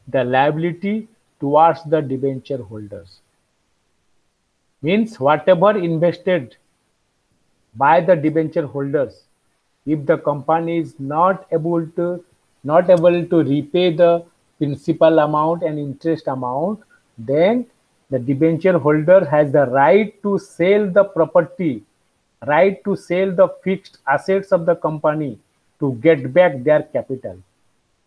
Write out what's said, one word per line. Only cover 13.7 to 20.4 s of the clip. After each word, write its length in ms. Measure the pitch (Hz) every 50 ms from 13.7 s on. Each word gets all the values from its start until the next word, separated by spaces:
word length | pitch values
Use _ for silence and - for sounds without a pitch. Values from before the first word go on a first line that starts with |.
| - 175 180 180 160
the 320 | 160 175 170 170 170 170 _ _ _ _ _ _
principal 600 | _ 151 143 139 135 - 170 160 - 170 160 165 156
amount 440 | 151 147 151 151 156 160 170 170 180
and 140 | 156 151
interest 500 | 147 143 139 135 - - 165 160 156 -
amount, 520 | 147 135 131 127 123 127 139 165 196 220 202 _ _ _ _ _ _ _
then 480 | 117 113 120 135 156 170 202 240 247 240 - _ _ _ _ _ _ _ _
the 80 | 135
debenture 600 | 127 120 131 139 131 160 165 165 156 165 185 180 160
holder 460 | 131 151 151 156 151 165 185 196 180
has 260 | 135 151 151 151 139
the 140 | 135 147 139
right 540 | 123 123 139 139 160 190 208 220 - - _ -
to 160 | 202 196
sell 500 | 185